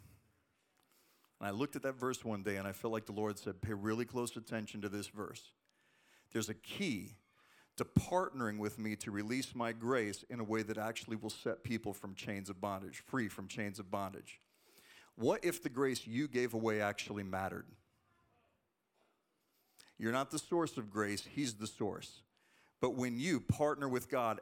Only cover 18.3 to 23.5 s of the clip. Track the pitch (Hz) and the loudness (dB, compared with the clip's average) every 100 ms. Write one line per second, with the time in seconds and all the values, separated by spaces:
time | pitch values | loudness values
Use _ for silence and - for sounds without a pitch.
18.3 | _ _ _ _ _ _ _ _ _ _ | _ _ _ _ _ _ _ _ _ _
19.3 | _ _ _ _ _ - - 110 123 139 | _ _ _ _ _ -20 -4 2 2 2
20.3 | 151 - 175 156 - 107 104 104 101 - | -2 0 2 2 0 -4 0 2 0 -4
21.3 | - 139 107 107 - 104 90 - - - | -2 -2 -2 -6 -2 -2 -2 -8 -16 -20
22.3 | _ _ _ _ _ 127 123 123 120 160 | _ _ _ _ _ 0 2 0 0 2
23.3 | 139 - | 2 2